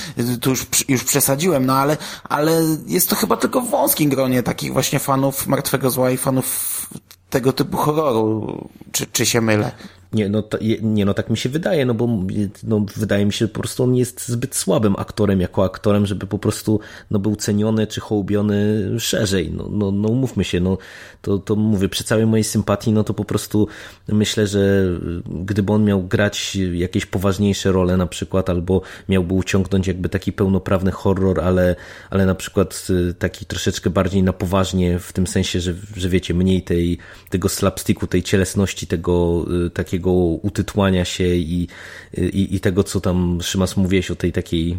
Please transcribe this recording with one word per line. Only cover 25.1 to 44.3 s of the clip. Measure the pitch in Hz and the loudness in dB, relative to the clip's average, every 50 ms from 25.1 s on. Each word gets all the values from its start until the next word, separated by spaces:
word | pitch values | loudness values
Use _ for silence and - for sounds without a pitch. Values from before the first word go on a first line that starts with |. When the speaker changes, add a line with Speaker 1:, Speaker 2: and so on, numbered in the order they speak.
| 85 90 - 87 82 80 92 | -6 -6 -8 -8 -8 -6 -4
Speaker 2:
gdyby | 104 98 107 95 98 107 | -2 0 0 2 2 2
on | 107 107 | 4 4
miał | 104 101 95 90 | 4 2 2 0
grać | 92 - 101 104 101 - - - - - 98 92 90 87 | 0 0 2 2 2 0 -2 -6 -4 -2 -2 -2 0 0
jakieś | 85 90 90 - 98 - | 0 -2 0 0 -2 -2
poważniejsze | - - 95 101 101 90 101 101 101 95 - - 98 | -2 -2 0 0 0 2 2 2 2 2 2 2 2
role | 90 92 90 90 92 | 4 4 4 4 4
na | 92 90 | 2 0
przykład, | 82 - - 90 - - 95 90 92 | 0 -4 -6 -6 -2 -2 0 0 0
albo | 87 87 85 95 95 90 - - - - - - | 0 0 0 2 0 0 0 -4 -14 -8 -2 0
miałby | 95 92 87 85 95 | 2 2 2 2 0
uciągnąć | 92 - - - 98 92 - 98 95 92 | 0 0 2 0 0 2 2 2 0 2
jakby | 95 87 90 90 90 | 0 -2 -2 -2 -2
taki | - 95 - 98 - | -2 -4 -4 -4 -2
pełnoprawny | - 101 95 95 90 - - 98 87 92 92 | 0 2 2 2 2 0 0 0 0 0 0
horror, | - - - 101 92 90 95 95 92 - | -2 0 0 0 2 2 2 2 2 2
ale, | - 92 92 90 90 90 87 - - - - - - - | 2 2 4 4 4 2 2 -2 -6 -16 -18 -18 -8 -2
ale | - 98 95 | 0 2 4
na | 95 92 | 2 2
przykład, | - - - - 101 90 - - - - - | 0 -4 -4 0 0 0 0 -2 -8 -4 0
y, | 92 90 90 90 87 | 0 2 0 0 -2
taki | - 95 90 - - - | -2 -4 -4 -4 -6 -10
troszeczkę | - 87 90 - 101 - - - 98 | -10 -6 -4 -2 -2 -2 -2 -2 0
bardziej | 85 101 92 87 98 98 92 | 2 2 0 2 2 2 2
na | 92 92 | 2 2
poważnie, | - 98 85 95 95 92 90 95 92 90 87 87 87 | 0 -2 0 2 2 2 2 2 2 2 2 2 0
w | - - - | -2 -4 -2
tym | 95 90 | -2 -2
sensie, | - - 95 92 - - 90 | 0 0 0 0 0 -2 -2
że, | 85 90 85 92 101 - - | -2 -2 -4 -6 -8 -12 -8
że | 92 92 87 | -4 -2 0
wiecie, | 90 90 - - 85 | 0 0 0 0 0
mniej | 87 92 95 95 90 | 2 4 4 2 2
tej, | - - 87 87 87 87 85 - - - - - - - | 2 0 0 2 2 0 0 -2 -6 -12 -20 -20 -8 -4
tego | - 90 98 95 | -2 0 0 0
slapsticku, | - - 98 95 - - - - 98 - - | 0 0 0 0 0 -2 -2 -2 -2 0 0
tej | - - 90 - | 0 0 0 0
cielesności, | - 107 98 92 - - 101 98 - - - 90 | 2 2 2 2 2 0 0 0 0 -2 -6 -6
tego, | - 95 82 85 90 87 87 87 85 85 85 - - 87 87 87 | -4 -4 -2 0 2 2 2 2 2 2 0 0 0 0 0 -2
y, | 85 | -2
takiego | - - 87 - 98 87 | -2 -4 -4 -4 -4 -2
go | 90 92 90 90 87 82 82 - | 0 2 2 4 4 2 0 0
utytłania | - 101 - - - - - 101 98 95 95 90 90 | -4 -4 -2 -2 -4 -2 0 0 2 2 2 2 0
się | - - - 92 87 87 | -2 -2 0 0 2 2
i, | 90 78 78 87 87 87 - - - - - - - - - - | 0 0 0 -2 -2 -4 -4 -8 -14 -18 -18 -18 -20 -18 -10 -4
i, | - 90 - - 98 92 - 98 | -2 -2 0 0 0 0 0 0
i | 95 | 0
tego, | - 101 87 101 95 | 0 0 2 2 0
co | - - 95 | 0 0 -2
tam, | - 95 87 90 87 87 87 85 | 0 0 2 2 2 0 0 -2
Szymas, | 87 - - 95 92 - - | -2 -2 0 0 0 0 2
mówiłeś | 101 95 90 98 92 90 - | 0 2 2 2 2 0 -2
o | 85 | -4
tej | - - 87 | -2 -2 -2